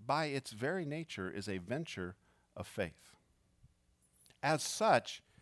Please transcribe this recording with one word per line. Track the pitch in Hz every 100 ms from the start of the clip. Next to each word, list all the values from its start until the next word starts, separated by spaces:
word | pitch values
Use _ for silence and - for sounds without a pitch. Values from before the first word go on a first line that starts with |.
| 113
by | 147 156
its | 135 -
very | 107 135 185
nature, | 147 156 160 - 92
is | 101 98
a | 95
venture | 87 123 - - 90 - _ _ _
of | - 87
faith. | - 85 - - - _ _ _ _ - _ _ _ _ _ - -
As | 143 156
such, | - - 220 127 - - _ -